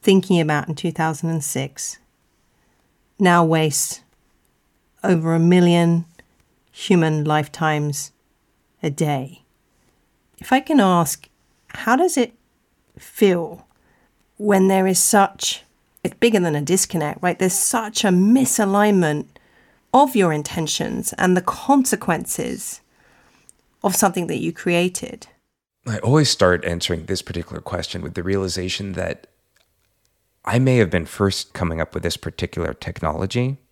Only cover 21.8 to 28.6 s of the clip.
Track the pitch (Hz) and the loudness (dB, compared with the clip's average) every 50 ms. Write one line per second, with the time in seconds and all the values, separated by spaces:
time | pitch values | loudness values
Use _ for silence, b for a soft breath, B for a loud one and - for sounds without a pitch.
21.8 | 254 - - 202 - - 170 156 - - - - - - - - - - - - | 2 0 -2 -4 -2 -4 -4 -4 -4 -8 -8 -6 -6 -6 -8 -10 -10 -14 -14 -16
22.8 | _ b b b b b b b b b b b b b b b _ _ _ _ | _ b b b b b b b b b b b b b b b _ _ _ _
23.8 | - 202 185 - 214 190 175 185 175 165 160 113 - 165 170 - - 180 175 175 | -4 -2 0 2 0 0 0 -2 -6 -4 -6 -4 -6 -6 -8 -6 -2 0 0 2
24.8 | 175 185 180 - - - - - - _ _ _ _ _ _ _ _ _ _ _ | 0 0 -2 -6 -12 -12 -14 -18 -20 _ _ _ _ _ _ _ _ _ _ _
25.8 | _ 120 110 104 - 113 135 156 147 - - - 98 90 90 85 - 85 85 85 | _ -8 -8 -4 0 2 4 4 4 2 2 2 4 4 4 2 0 -4 -4 -4
26.8 | - - 90 80 80 87 95 87 - - 87 87 82 - - 80 - - - 87 | -4 -4 -4 -6 -4 -6 -6 -6 -6 -8 -8 -8 -8 -8 -12 -14 -12 -8 -8 -8
27.8 | 82 - - 92 85 82 85 92 85 92 98 98 95 92 85 92 | -8 -8 -10 -10 -10 -8 -10 -8 -4 -2 -2 -2 -2 -4 -4 -6